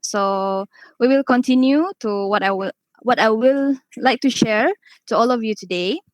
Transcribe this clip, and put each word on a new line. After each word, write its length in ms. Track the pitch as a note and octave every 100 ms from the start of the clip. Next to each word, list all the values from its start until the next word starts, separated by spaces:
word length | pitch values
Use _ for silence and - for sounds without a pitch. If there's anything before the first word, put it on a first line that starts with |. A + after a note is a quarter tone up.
So 640 | - G#3+ G3 G3 G3 F#3+ G3 _ - _
we 100 | B3
will 160 | C4+
continue 640 | C#4 B3 B3+ B3+ C4 C#4 F4 G4
to 260 | A3+ G3+ G3
what 140 | G#3
I 80 | F#3+
will, 200 | G3 F#3+ - _ _
what 160 | A3 B3
I 120 | A3
will 460 | A3 B3 C#4 C#4 C4+ _ -
like 240 | B3+ C4
to 80 | C#4
share 400 | - A#3 G#3+ C4+ G4+ _ - -
to 80 | A3
all 140 | A#3
of 120 | B3
you 100 | A3
today. 460 | G#3+ F3+ F3+ F3+ C#4+ _